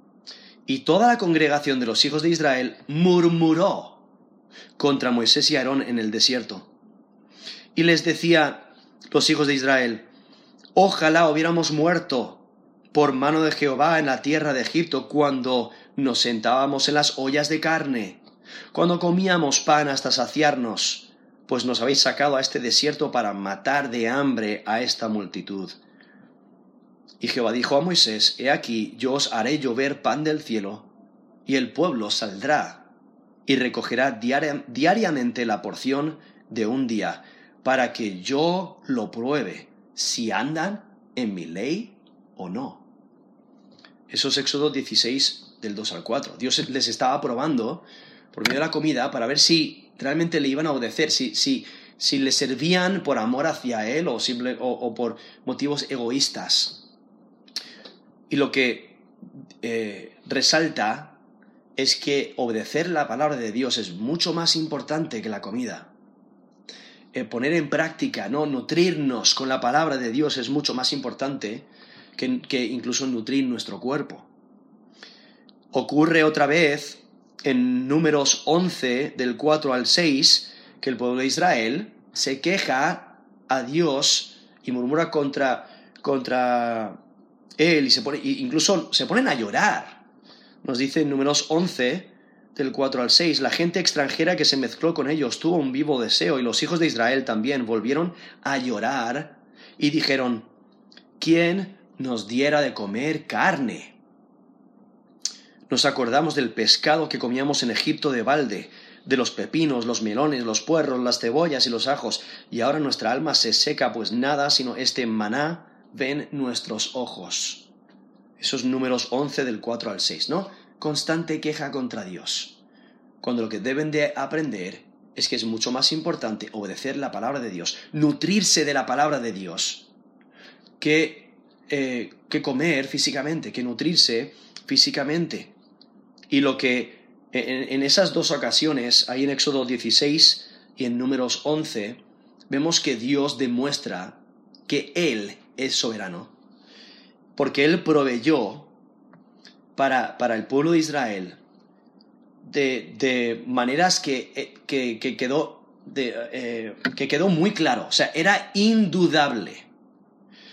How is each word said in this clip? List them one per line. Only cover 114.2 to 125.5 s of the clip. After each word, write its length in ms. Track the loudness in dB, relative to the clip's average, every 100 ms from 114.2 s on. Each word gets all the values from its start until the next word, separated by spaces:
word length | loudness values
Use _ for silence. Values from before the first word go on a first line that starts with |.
| 0 0 2
sino 240 | 0 0 -2
este 320 | -2 -2 -2
maná 580 | -2 -2 -2 -2 -4 -12 -20 -20
ven 360 | -6 -4 -4 -6
nuestros 600 | -6 -4 -4 -6 -6 -4 -4
ojos". 600 | -8 -10 -8 -6 -6 -10 -18 _ _ -20 -20 _ _ _
Esos 280 | -4 -2 0
Números 440 | 0 0 -2 -2
once, 340 | -2 -2 -2 -4
del 140 | -4
cuatro 320 | -6 -6 -6
al 80 | -4
seis, 280 | -4 -4 -4
¿no? 220 | -4 -4 -12 -20 -8
Constante 600 | -4 -4 -2 -2 -2 -4
queja 300 | -4 -4 -6
contra 340 | -6 -6 -8
Dios, 540 | -10 -10 -6 -6 -8 -16 _ _ -20 _ _ _
cuando 220 | -4 -2
lo 60 | -2
que 100 | -4
deben 320 | -4 -2 -2
de 220 | 0 0 -2
aprender 640 | -4 -2 -4 -6 -10 -12 -20 _ -18 -4
es 140 | -2
que 60 | -2
es 80 |
mucho 280 | -4